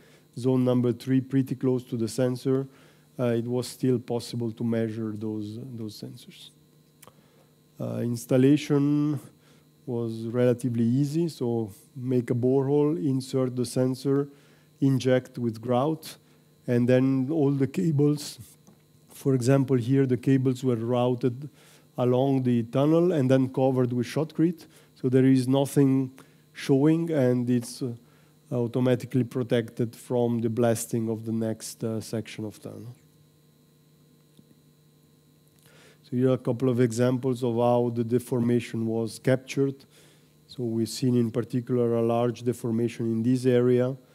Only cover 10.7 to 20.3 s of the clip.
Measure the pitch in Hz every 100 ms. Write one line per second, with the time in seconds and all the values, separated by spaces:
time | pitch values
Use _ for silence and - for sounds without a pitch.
10.7 | 117 113 131 143 160 170 - 123 117 107
11.7 | 98 - 131 123 127 120 123 127 135 135
12.7 | 147 147 175 151 131 131 135 127 123 120
13.7 | 131 131 127 139 139 143 - _ _ _
14.7 | - 139 127 127 127 127 123 117 110 120
15.7 | 123 151 160 - - _ _ _ _ -
16.7 | 120 120 127 135 135 127 160 139 139 131
17.7 | 185 170 143 147 147 - - - - -
18.7 | _ _ _ _ - 139 131 120 139 131
19.7 | 131 110 135 131 123 139